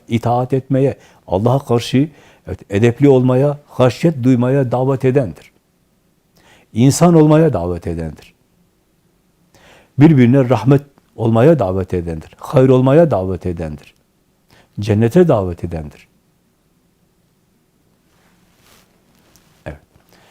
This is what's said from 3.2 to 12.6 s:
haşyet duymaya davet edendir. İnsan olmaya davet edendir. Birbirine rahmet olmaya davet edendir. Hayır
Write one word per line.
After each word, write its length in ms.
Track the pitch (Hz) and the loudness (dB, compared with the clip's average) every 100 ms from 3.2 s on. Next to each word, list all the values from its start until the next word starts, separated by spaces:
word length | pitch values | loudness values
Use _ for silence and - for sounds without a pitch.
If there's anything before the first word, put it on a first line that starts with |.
| 127 127 143 143 _ | 2 0 -2 -4 _
haşyet 560 | - 127 - 170 139 | -2 0 0 -2 -2
duymaya 480 | 123 123 127 139 123 | 0 0 0 -2 -2
davet 340 | 123 131 131 131 | -2 -4 -2 -2
edendir. 460 | 139 87 73 - _ _ _ _ _ _ _ _ _ _ _ _ | -2 -4 -8 -20 _ _ _ _ _ _ _ _ _ _ _ _
İnsan 400 | 107 135 - 170 | 0 0 2 4
olmaya 400 | 165 156 156 165 | 4 4 4 2
davet 340 | 101 87 85 90 | -2 -6 -6 -8
edendir. 460 | 82 80 - - _ _ _ _ _ _ _ _ _ _ _ _ _ _ _ _ - | -8 -10 -12 -20 _ _ _ _ _ _ _ _ _ _ _ _ _ _ _ _ 2
Birbirine 500 | 160 139 120 139 123 | 4 6 4 2 2
rahmet 320 | 120 117 143 - _ _ - | 0 0 0 -2 _ _ -6
olmaya 440 | 117 113 143 156 | -2 2 4 2
davet 340 | 92 95 92 | 0 -4 -6
edendir. 420 | 90 85 80 - _ | -6 -8 -10 -14 _
Hayır 320 | - 131 | -4 2